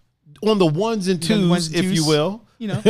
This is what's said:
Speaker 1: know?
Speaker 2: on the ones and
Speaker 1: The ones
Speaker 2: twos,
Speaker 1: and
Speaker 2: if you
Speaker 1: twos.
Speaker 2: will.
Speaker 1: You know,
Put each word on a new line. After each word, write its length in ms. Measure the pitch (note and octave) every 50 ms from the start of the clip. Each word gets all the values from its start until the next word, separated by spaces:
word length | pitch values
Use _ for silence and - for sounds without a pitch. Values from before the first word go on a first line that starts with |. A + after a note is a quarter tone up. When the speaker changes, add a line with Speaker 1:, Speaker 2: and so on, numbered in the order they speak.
| _ _ _ _ _ D3+ D3 - G#3
Speaker 1:
know? 60 | G#3+
Speaker 2:
on 60 | A3 G3
the 80 | F3+
ones 420 | D#3 D3 E3+ G#3+ A3+ A3+ G#3+ F3 F#3+
and 120 | F#3 D#3
Speaker 1:
The 280 | E3 F#3 A3 G#3 F#3 E3
ones 180 | F3 F3 E3+ D#3+
Speaker 2:
twos, 80 | E3
Speaker 1:
and 80 | E3+ F#3
Speaker 2:
if 20 |
you 160 | F#3 D#3 E3
Speaker 1:
twos. 40 | D#3
Speaker 2:
will. 380 | D3+ D#3 D3 D3+ F#3 G#3 A#3 - _ _ _
Speaker 1:
You 100 | A3+ G3+
know, 140 | D#3+ G#3 -